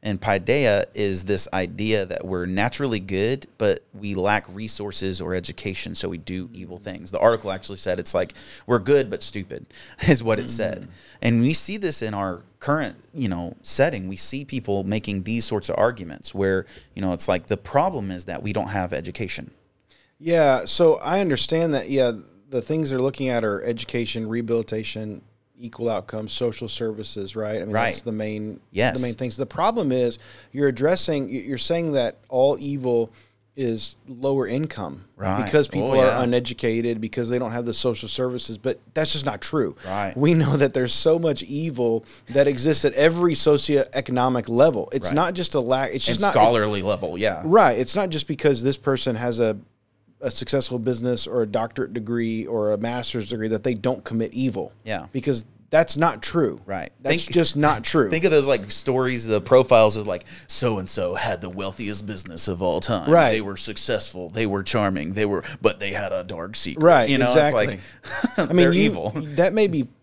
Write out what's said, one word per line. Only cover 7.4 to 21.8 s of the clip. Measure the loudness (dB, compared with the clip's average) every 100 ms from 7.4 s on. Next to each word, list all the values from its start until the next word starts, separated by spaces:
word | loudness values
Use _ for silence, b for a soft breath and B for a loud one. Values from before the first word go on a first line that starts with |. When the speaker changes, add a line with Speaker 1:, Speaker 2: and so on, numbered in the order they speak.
| -2
Speaker 1:
actually | -8 -8 -8
said | -4 -2
it's | 0
like, | 0 -2 -6 B B
"We're | 0 0
good | 4 2 2
but | -4
stupid," | -6 -8 -10 -12 -14 B B
<laughs> | B 4
is | 4
what | 4 0
it | 0
said. | -4 -4 -4
Speaker 2:
Mm. | -12 B B B
Speaker 1:
And | 0 4
we | 4
see | 2 0 -4
this | -4 -4
in | -4
our | -4 -4 -6 -12 _
current, | -2 -2 -2 -8 -18
you | -6 -4
know, | -2 -6 -10
setting. | -4 2 2 0 -8
We | -6
see | -4 -6
people | -6 -8 -2 -2
making | 0 -2 -2 -6
these | -4 -4
sorts | -2 -4 -4
of | 0
arguments | 0 0 -12 -12 -10
where, | -2 0 0 -2 B B
you | -6
know, | -4
it's | -2 0
like, | 0 0
the | -6
problem | 0 0 0 -2 -8
is | -8 -10
that | -8
we | -4
don't | -4 -4
have | -4 -4
education. | -4 -8 -10 -8 -8 -12 _ _ _ _ b b b
Speaker 2:
Yeah, | 0 4 6 4
so | 2 4 6 4
I | 2 0
understand | 0 0 0 0 0
that, | -2